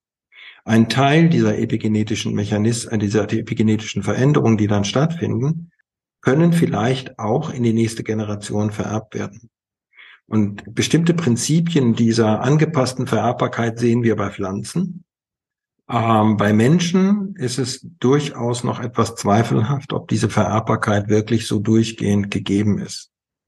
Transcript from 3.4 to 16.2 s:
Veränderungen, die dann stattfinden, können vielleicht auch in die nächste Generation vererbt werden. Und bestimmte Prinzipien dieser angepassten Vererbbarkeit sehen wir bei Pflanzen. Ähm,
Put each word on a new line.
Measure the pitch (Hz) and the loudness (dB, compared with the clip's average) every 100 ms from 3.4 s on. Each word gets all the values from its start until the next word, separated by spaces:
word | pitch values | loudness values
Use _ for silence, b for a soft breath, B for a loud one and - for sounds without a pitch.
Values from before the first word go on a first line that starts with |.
| 101 113 110 107 - 98 | -4 0 2 2 -2 -6
Veränderungen, | 98 104 135 147 120 107 | -4 0 2 4 2 2
die | 101 | 2
dann | 104 | 0
stattfinden, | 101 127 160 165 107 110 139 165 - _ _ _ _ _ | 0 0 0 -2 -4 -2 -2 -4 -8 _ _ _ _ _
können | - 143 170 | 0 4 4
vielleicht | 165 - 101 113 131 - - | 4 0 0 0 -2 -6 -8
auch | 107 135 - | -2 -2 -2
in | 127 | -2
die | 120 | 0
nächste | 113 113 - | 2 0 -4
Generation | - 110 104 101 101 104 104 | -6 -6 -4 -8 -6 -4 -4
vererbt | 104 98 107 - | -4 -6 -6 -6
werden. | 98 98 - - _ _ _ _ B B B - | -10 -10 -12 -20 _ _ _ _ B B B -4
Und | 107 101 101 - | -2 -2 -4 -12
bestimmte | - 113 156 170 | -4 0 2 2
Prinzipien | 170 123 113 - 160 170 143 120 | 0 0 0 0 0 2 2 2
dieser | 113 117 113 110 107 | 2 2 2 2 2
angepassten | 127 151 151 131 127 - 120 | 2 2 2 0 -2 -4 -2
Vererbbarkeit | 113 113 123 131 - 117 113 | 0 0 -2 -4 -2 -4 0
sehen | 120 117 | 0 2
wir | 117 104 | 2 0
bei | 101 | -4
Pflanzen. | - 95 101 101 165 196 170 _ _ _ _ _ _ _ _ - | -6 -6 -6 -6 -6 -6 -8 _ _ _ _ _ _ _ _ -6
Ähm, | 120 113 110 | -2 2 4